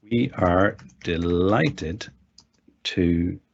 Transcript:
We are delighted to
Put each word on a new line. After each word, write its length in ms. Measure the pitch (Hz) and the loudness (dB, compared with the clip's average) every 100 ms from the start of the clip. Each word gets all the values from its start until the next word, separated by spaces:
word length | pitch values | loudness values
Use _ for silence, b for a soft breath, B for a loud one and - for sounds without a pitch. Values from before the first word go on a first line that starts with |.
| 107 | -2
We 200 | 117 127 | -2 -2
are 420 | - 90 87 101 - - _ | 0 2 4 2 -2 -20 _
delighted 1040 | - 82 85 87 92 113 151 139 78 95 - _ _ - _ _ _ _ | -6 -2 0 0 2 2 0 -2 -8 -10 -12 _ _ -20 _ _ _ _
to 560 | - - 87 85 87 92 _ | -8 0 2 2 -2 -6 _